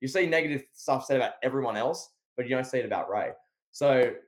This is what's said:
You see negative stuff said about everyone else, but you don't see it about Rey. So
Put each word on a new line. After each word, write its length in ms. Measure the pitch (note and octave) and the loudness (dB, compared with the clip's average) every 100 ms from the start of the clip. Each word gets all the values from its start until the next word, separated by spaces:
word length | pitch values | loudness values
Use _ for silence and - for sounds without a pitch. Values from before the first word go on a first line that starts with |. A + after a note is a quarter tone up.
You 80 | C3 | -2
see 180 | F#3+ E3+ | 0 2
negative 380 | D#3+ D3+ C#3 - | 2 0 -4 -8
stuff 320 | - - C3 | -8 -2 -2
said 120 | - C3+ | 2 0
about 160 | A2+ - | 0 -2
everyone 340 | B2+ C3+ B2 G#2+ | -4 -2 -2 0
else, 340 | B2+ E3 - _ _ - | -2 -4 -10 _ _ -8
but 120 | B2 | -2
you 60 | |
don't 100 | B2+ | -2
see 140 | B2+ B2+ | -2 -2
it 80 | A2 | -2
about 240 | F#2+ F2+ | -4 -2
Rey. 220 | G2+ D#2 - _ _ _ | -2 -4 -8 _ _ _
So 420 | - C#3 C3 B2 F#2+ | 0 4 6 4 0